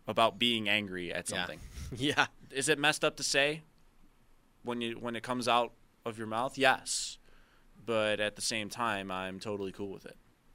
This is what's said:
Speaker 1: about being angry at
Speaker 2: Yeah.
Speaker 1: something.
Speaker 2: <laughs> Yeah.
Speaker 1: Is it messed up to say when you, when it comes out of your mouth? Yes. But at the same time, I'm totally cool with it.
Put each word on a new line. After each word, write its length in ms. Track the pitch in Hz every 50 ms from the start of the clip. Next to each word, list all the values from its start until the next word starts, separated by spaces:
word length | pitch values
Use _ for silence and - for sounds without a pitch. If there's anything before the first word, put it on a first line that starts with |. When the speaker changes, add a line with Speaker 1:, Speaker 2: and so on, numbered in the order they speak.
| -
Speaker 1:
about 320 | - 110 110 113 110 95 101
being 300 | 120 120 117 113 107 101
angry 440 | 104 107 104 95 92 90 87 85
at 160 | 85 90 90 -
Speaker 2:
Yeah. 80 | 101
Speaker 1:
something. 240 | 95 90 85 73 82 - - - -
Speaker 2:
<laughs> 180 | - - -
Yeah. 300 | 107 131 147 135 - 139 - - - - -
Speaker 1:
Is 180 | - 135 131 147
it 100 | 151 139
messed 260 | 143 151 151 - -
up 120 | 156 151
to 60 | -
say 400 | 139 - - 139 139 147 156 160 156 _ _ _ - - _ - - - _ _ _ _ - _ _ _ _ _
when 180 | - 117 120 120
you, 180 | 120 113 113 -
when 180 | 113 120 117
it 60 | 113
comes 260 | 110 - 123 123 120 123
out 240 | 117 120 120 117 - - - _ _ _ -
of 140 | 120 110 110
your 80 | 113
mouth? 300 | 107 110 113 123 139 -
Yes. 640 | 135 135 131 131 - - - - - - - - - - - - - - _ _ - - - - - 120
But 360 | 110 117 110 107 107 107 101
at 160 | 107 104 104
the 60 | -
same 260 | - - 120 110 104 101
time, 420 | - - 120 117 104 98 98 98
I'm 300 | 92 92 95 95 95 95
totally 320 | - 113 104 98 98 95
cool 180 | 90 - 101 98
with 140 | 92 - -
it. 120 | - - - - _ _ _ _ -